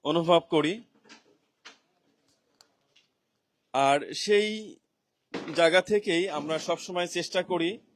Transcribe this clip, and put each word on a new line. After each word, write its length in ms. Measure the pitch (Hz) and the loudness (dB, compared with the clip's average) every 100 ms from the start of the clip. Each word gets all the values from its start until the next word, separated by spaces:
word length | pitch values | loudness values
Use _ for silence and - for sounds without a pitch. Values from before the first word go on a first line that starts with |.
অনুভব 380 | 143 165 165 170 - | 0 0 4 4 4
করি। 320 | 160 151 220 - _ _ - _ _ _ _ - _ _ _ _ _ _ _ _ _ _ _ _ _ _ _ _ _ _ _ _ | 0 0 -4 -14 _ _ -20 _ _ _ _ -20 _ _ _ _ _ _ _ _ _ _ _ _ _ _ _ _ _ _ _ _
আর 420 | 131 139 143 - | 0 2 2 -2
সেই 640 | 151 202 208 214 214 208 - _ _ _ _ _ - - 156 | -8 2 2 2 -6 -12 -20 _ _ _ _ _ -12 -6 2
জায়গা 240 | 165 180 | 4 4
থেকেই 480 | 180 208 208 170 190 | 2 0 2 -2 -2
আমরা 300 | 151 151 160 | -4 -4 -4
সবসময় 480 | 180 165 - 180 175 | -4 -6 -4 -6 -4
চেষ্টা 360 | 175 160 185 | -4 -4 -4
করি 360 | 180 180 165 226 _ | -2 -2 -2 -4 _